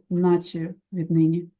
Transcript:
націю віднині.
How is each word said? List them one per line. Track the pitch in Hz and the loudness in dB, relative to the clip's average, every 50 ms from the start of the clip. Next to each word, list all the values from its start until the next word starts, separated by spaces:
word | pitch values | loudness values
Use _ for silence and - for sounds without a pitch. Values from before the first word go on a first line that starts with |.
| _ - | _ -6
націю | 180 175 180 180 175 175 175 - - 170 160 175 180 _ _ - - | -2 0 2 2 2 2 2 0 -2 -4 -8 -10 -12 _ _ -10 -8
віднині. | 180 160 165 170 165 160 160 165 175 175 - _ | -6 -4 0 2 2 2 2 2 -2 -4 -8 _